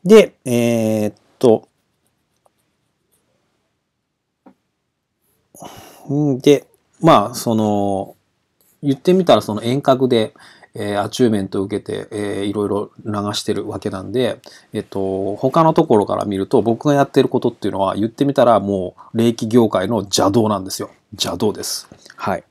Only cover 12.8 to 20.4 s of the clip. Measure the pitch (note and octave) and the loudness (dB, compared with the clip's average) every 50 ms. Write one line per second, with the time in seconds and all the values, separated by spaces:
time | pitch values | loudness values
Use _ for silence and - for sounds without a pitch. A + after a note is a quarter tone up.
12.8 | G#2+ - _ - - A2 G#2 G#2 G2+ G#2 G#2 - - - G2+ G2+ G2 G#2 G2+ G2 | -6 -8 _ -14 -10 -6 -6 -4 -4 -4 -6 -6 -6 -4 -6 -4 -6 -8 -12 -8
13.8 | - G#2+ G2 F#2+ F#2+ G2 G2+ B2+ B2+ G#2+ - - _ - - - _ _ - G#2+ | -8 -8 -8 -8 -10 -6 -4 -2 -2 -2 -4 -8 _ -20 -20 -20 _ _ -10 -10
14.8 | F#2+ _ - G2+ G2 F#2+ F#2+ F#2+ G2 G2 G#2 G#2 - C3+ - E3 D#3+ D#3+ - - | -10 _ -6 -6 -4 -4 -4 -4 -4 -6 -6 -4 -4 0 2 2 2 4 2 2
15.8 | - - A#2+ G#2 G2 G2 G2 G2 G2 G#2 G2 F#2+ G2 - - B2 G2 A2+ A#2 A#2 | 2 4 2 2 2 0 -2 -4 -4 -4 -4 -4 -2 0 0 0 2 0 -4 -2
16.8 | - D3+ C#3+ C#3 C#3 - - C#3 C3 C3 - B2 - B2 A#2+ _ - G2+ G2 G2 | -2 0 2 2 0 2 2 2 2 2 -2 -2 -2 -2 -6 _ -8 -6 -4 -2
17.8 | G2 F#2+ G2 G2+ G#2+ A2+ - - C#3 C#3 C#3 - B2 A#2+ A2+ G2+ G2 G2+ G2+ F#2+ | -4 -4 -2 -4 -4 -6 -2 -2 -2 0 2 2 4 4 4 2 2 0 -4 -4
18.8 | F2+ F2+ _ _ - - - A2+ A2+ A#2 A#2 - B2 A2 A2 B2 A2+ G#2 - F#2+ | -4 -8 _ _ -20 -8 -4 0 0 0 0 -2 -6 2 4 4 4 4 0 -2
19.8 | F#2 G#2 A#2+ G#2 G2 F#2+ - - G2 G2 G2+ A#2+ | -2 -2 -4 -4 -4 -4 -2 0 0 2 2 2